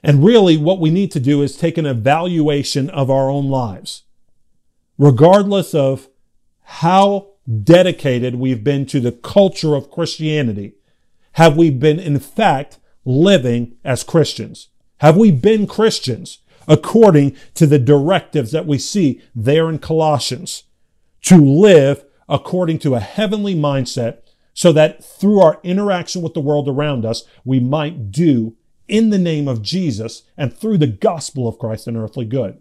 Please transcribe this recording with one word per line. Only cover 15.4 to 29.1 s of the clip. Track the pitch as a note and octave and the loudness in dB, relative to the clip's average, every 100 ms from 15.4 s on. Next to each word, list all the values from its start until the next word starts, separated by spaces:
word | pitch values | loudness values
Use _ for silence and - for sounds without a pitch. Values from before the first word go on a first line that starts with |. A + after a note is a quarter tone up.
| G3 A3 G3+ | 2 0 -2
Christians | - A3 - - A2+ - - _ _ - | 0 -2 -2 -8 -10 -12 -20 _ _ 0
according | D#3 - A3 A3 D3+ C#3 - - | 0 2 4 6 6 2 -4 -18
to | - D#3+ | 0 2
the | D3 | 2
directives | A#2+ C#3+ C#3+ F#3 - D#3 A2+ | 4 2 2 -2 -2 -6 -4
that | D#3 | -6
we | D3+ C#3+ | -4 -4
see | - G3+ D#3+ A#2 _ | -4 -2 -2 -2 _
there | A#2+ A2 D3+ E3 | -6 0 0 0
in | D#3+ | -6
Colossians, | - D#3+ D#3 D3 - B2+ F#3 - _ _ _ _ _ _ | -4 -2 0 0 -4 -10 -12 -16 _ _ _ _ _ _
to | - F#3 | 4 6
live | C#3+ C#3+ G#3 F3 C#3 C#3+ _ _ _ | 6 6 6 6 4 -2 _ _ _
according | D3 - F#3 F3 D#3+ | -8 -4 -4 -4 -4
to | D3 | -2
a | B2+ | -4
heavenly | G2 - G#3+ G#3+ G3+ | -4 -6 -4 -4 -4
mindset | F3+ D3 C#3 B2+ - A#2+ - _ _ _ | -4 -2 -2 -6 -6 -8 -10 _ _ _
so | - F3 | 0 2
that | D#3 D#3 - | 4 2 -2
through | - - G3 G#3 | -20 -4 0 4
our | F3 G3+ | 4 2
interaction | F3+ F#3 G#3 F3+ E3 F#3 | -6 -4 -2 -4 -6 -8
with | E3 | -8
the | E3 | -6
world | C#3+ D3 C#3+ | -2 -2 -2
around | C3+ D3 C3+ | -4 -4 -4
us, | A2 A2+ - _ | -6 -8 -10 _
we | - C3 | -4 -2
might | B2 D3 D3 E3 G#2 | -2 -4 -6 -8 -10
do | G#2 E3+ B2+ A2 - _ _ _ | -2 0 0 -2 -10 _ _ _
in | G#3 A3+ | 0 0